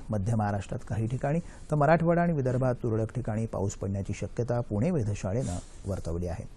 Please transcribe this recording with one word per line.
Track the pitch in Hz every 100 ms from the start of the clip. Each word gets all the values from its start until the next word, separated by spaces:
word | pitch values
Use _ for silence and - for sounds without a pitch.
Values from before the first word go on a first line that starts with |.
| -
मध्य | 107 98 113
महाराष्ट्रात | 104 101 - - -
काही | 110 113
ठिकाणी, | 127 143 165
तर | - - - 151
मराठवाडा | 143 165 165 170
आणि | 175
विदर्भात | 151 127 127 127 127
तुरळक | 123 110 110 123
ठिकाणी | 113 107 113
पाऊस | - 98 -
पडण्याची | 101 98 98
शक्यता | 101 104 - 113 120
पुणे | - 104 180
वेधशाळेनं | 165 107 98 98 113 131 90 - - 98
वर्तवली | 90 - 85 87
आहे. | 85 -